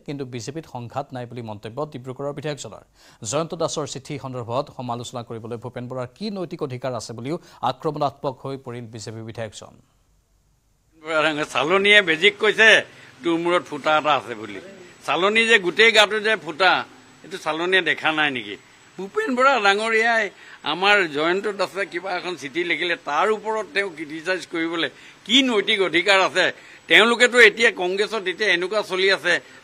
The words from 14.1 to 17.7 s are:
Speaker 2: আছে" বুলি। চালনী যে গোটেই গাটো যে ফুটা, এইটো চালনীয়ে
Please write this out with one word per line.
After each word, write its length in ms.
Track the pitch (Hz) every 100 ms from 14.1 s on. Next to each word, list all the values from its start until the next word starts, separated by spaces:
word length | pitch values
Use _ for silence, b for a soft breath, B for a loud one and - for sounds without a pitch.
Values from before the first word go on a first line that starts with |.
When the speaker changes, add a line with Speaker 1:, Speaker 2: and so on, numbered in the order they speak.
Speaker 2:
আছে" 200 | 139 107
বুলি। 260 | 113 110 95 92 - - - -
চালনী 400 | 151 196 220 226
যে 120 | 226
গোটেই 340 | 180 165 226
গাটো 280 | 214 202 214
যে 160 | 208 214
ফুটা, 480 | 151 151 185 147 120 - - -
এইটো 120 | 160 180
চালনীয়ে 460 | 160 156 180